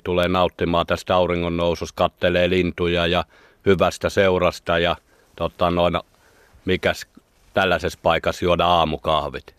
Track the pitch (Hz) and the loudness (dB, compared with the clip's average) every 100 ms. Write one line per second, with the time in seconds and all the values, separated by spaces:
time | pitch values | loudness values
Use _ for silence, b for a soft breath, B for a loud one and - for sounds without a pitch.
0 | - 90 87 92 87 - 85 85 82 90 | -2 0 0 2 0 -2 -2 0 0 -4
1 | - 92 87 87 85 85 87 85 85 - | 0 0 2 0 -4 -2 -2 -4 -6 -2
2 | 87 - 90 87 90 92 87 - 87 85 | -2 0 0 2 2 2 0 -2 -2 0
3 | 85 87 - b b b 101 90 90 - | 0 0 -4 b b b 0 2 2 0
4 | 85 - 95 90 87 - - 85 85 80 | -4 2 2 2 0 -2 -2 0 0 -2
5 | _ b b - 82 - 87 87 87 85 | _ b b -8 -8 -2 -2 2 0 0
6 | - _ b b b b - 92 92 82 | -8 _ b b b b -4 -2 0 -4
7 | - - _ _ _ 101 95 85 87 - | -10 -20 _ _ _ -2 0 0 -2 -4
8 | 87 82 87 - 87 85 85 87 80 76 | -2 0 -2 -2 0 2 2 2 2 -2
9 | 82 76 71 67 - | -2 -2 -2 -10 -16